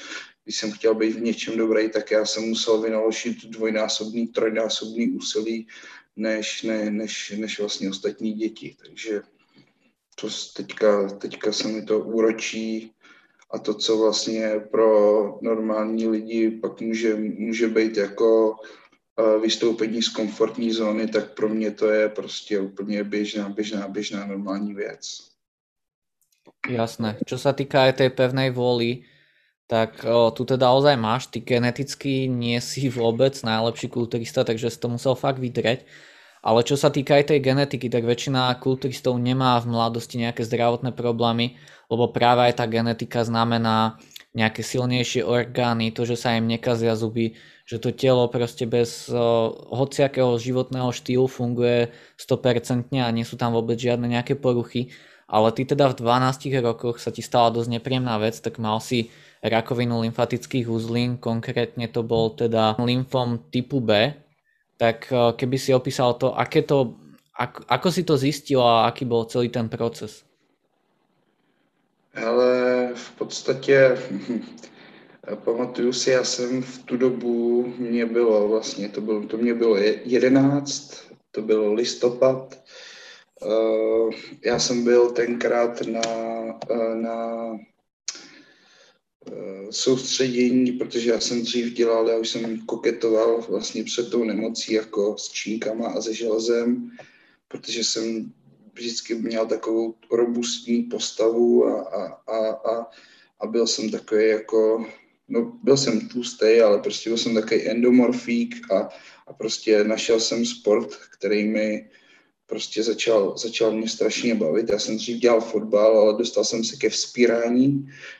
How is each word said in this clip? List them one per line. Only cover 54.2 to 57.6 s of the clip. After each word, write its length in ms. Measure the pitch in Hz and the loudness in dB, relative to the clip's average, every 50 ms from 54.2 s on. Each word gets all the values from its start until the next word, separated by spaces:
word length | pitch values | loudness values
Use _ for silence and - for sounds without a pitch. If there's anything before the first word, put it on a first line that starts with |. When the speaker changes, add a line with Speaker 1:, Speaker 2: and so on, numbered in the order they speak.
| 123 - 139 139 | 0 -2 -4 0
Speaker 2:
poruchy. 560 | - 127 123 120 117 - - 123 123 - - - - - - _ _ - - | 0 0 0 0 -2 -2 -4 -6 -6 -6 -10 -20 -20 -20 -20 _ _ 0 2
Ale 160 | 107 110 113 113 | 4 4 4 4
ty 100 | - 131 | 0 -2
teda 240 | 131 147 139 143 131 | -2 2 4 4 2
v 80 | 127 - 117 | 2 0 2
dvanástich 500 | 117 120 127 131 131 131 - - 139 131 131 | 2 4 4 4 2 0 -2 -4 -2 -2 0
rokoch 400 | 117 117 113 - - 120 117 - | 0 0 -2 -2 -4 -6 -6 -4
sa 100 | - 117 | -6 -8
ti 140 | - 113 110 | -8 -8 -8
stala 260 | - - 123 117 117 | 0 4 4 4 4
dosť 300 | 113 117 | 4 0